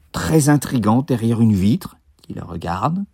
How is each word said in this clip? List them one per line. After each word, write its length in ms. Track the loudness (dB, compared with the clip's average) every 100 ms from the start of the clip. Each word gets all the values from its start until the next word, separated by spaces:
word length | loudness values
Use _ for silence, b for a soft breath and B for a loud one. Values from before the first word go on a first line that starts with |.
| _
très 380 | -8 0 2 4
intrigante 580 | 2 2 -2 2 0 0
derrière 340 | -2 0 2
une 120 | 2
vitre, 440 | 4 2 0 -4 -16 _ _
qui 120 | -16
la 100 | -14
regarde 640 | -12 -10 -6 -4 -2 -4 -6